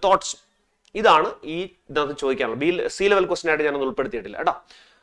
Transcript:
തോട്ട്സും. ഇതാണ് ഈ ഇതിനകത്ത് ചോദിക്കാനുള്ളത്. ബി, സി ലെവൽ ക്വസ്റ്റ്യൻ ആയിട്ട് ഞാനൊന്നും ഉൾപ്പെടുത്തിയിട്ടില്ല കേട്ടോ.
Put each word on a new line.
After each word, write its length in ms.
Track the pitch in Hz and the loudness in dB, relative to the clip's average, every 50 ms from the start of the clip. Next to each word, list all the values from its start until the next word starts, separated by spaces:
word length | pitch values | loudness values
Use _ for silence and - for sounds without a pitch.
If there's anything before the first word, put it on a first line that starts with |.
| - | 2
തോട്ട്സും. 460 | 190 190 - - - - - _ _ _ _ _ _ _ _ _ _ - | 2 2 2 2 -4 -12 -12 _ _ _ _ _ _ _ _ _ _ -6
ഇതാണ് 360 | 202 220 220 170 156 165 226 - - - | 0 4 6 6 6 4 2 -4 -10 -12
ഈ 200 | 143 160 170 190 | -10 -8 -8 -8
ഇതിനകത്ത് 560 | 185 _ _ _ - 139 151 147 139 147 - | -8 _ _ _ -6 -2 -2 -2 -2 -4 -4
ചോദിക്കാനുള്ളത്. 400 | 143 135 135 120 131 113 113 123 | -2 -2 0 0 0 -2 -2 -2
ബി, 280 | 143 170 175 175 - - | 0 0 0 0 -2 -4
സി 160 | - - 196 | -2 0 2
ലെവൽ 240 | 202 202 196 185 170 | 4 4 4 2 0
ക്വസ്റ്റ്യൻ 220 | 175 - - 165 | -2 -4 0 0
ആയിട്ട് 140 | 156 151 151 | 0 2 0
ഞാനൊന്നും 240 | 151 143 143 135 131 | 0 0 -2 -4 -4
ഉൾപ്പെടുത്തിയിട്ടില്ല 500 | 110 - 131 117 110 117 98 104 101 - | -2 -4 -4 -4 -4 -8 -10 -10 -10 -4
കേട്ടോ. 180 | - 180 - - _ _ - - - _ _ _ | -2 -2 -2 -4 _ _ -20 -20 -20 _ _ _